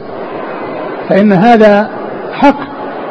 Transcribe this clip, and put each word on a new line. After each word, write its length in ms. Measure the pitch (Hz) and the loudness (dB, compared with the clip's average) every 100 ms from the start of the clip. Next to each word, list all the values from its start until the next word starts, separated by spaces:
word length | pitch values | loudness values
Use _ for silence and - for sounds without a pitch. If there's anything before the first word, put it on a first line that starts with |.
| - - - - - - - - - - - | -14 -12 -12 -12 -10 -10 -10 -10 -10 -8 0
فإن 240 | 185 214 | 2 4
هذا 560 | 185 226 233 214 202 220 - - - - | 4 6 6 6 4 2 -6 -10 -10 -10
حق، 280 | - 277 - - - - - - | 0 2 2 -4 -10 -10 -10 -10